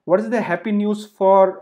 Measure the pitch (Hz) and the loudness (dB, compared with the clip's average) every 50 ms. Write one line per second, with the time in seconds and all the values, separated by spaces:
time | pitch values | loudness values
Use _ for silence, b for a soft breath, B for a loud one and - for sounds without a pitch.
0 | b - 170 190 214 226 247 226 185 175 170 165 - 220 208 202 208 208 208 208 | b -2 -2 0 0 -2 -4 -4 -4 -4 -6 -6 -4 -4 -4 -2 -2 -2 -4 -6
1 | 214 - _ _ 196 190 196 196 190 190 185 185 | -8 -16 _ _ 2 4 4 4 4 2 0 -6